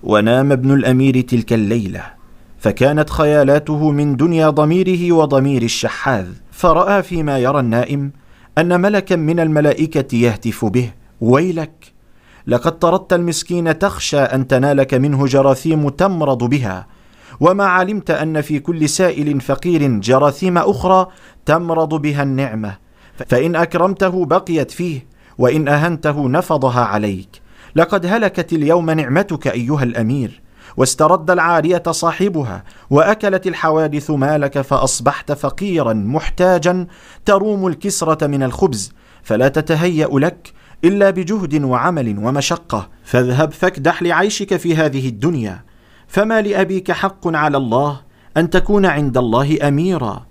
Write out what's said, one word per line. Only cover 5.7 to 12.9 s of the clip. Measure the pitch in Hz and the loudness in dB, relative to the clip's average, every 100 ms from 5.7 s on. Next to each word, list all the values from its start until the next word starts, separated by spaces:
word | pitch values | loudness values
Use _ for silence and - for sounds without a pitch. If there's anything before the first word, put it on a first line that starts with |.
| - 117 - - 120 90 - - | -2 -4 -4 -2 -2 -4 -12 -20
فرأى | - 180 160 190 202 | -2 2 4 4 2
فيما | 185 175 151 139 | 0 -4 -2 0
يرى | 123 143 | 0 0
النائم | 123 113 123 143 139 139 - - - - | 0 0 0 -4 -6 -10 -20 -20 -8 -2
أن | 170 175 | 0 2
ملكا | 190 208 190 175 | 2 0 0 -2
من | 151 170 | 0 0
الملائكة | 160 151 147 139 156 160 135 117 | 2 2 2 2 0 -2 -2 2
يهتف | 120 104 113 104 113 | 2 0 -6 -4 -2
به: | 104 120 - - _ | 0 -2 -8 -20 _
"ويلك، | 110 131 180 165 156 _ - _ _ - _ - - | 2 2 2 -4 -8 _ -20 _ _ -20 _ -18 -2
لقد | 123 156 160 | 0 0 0
طردت | 175 | 0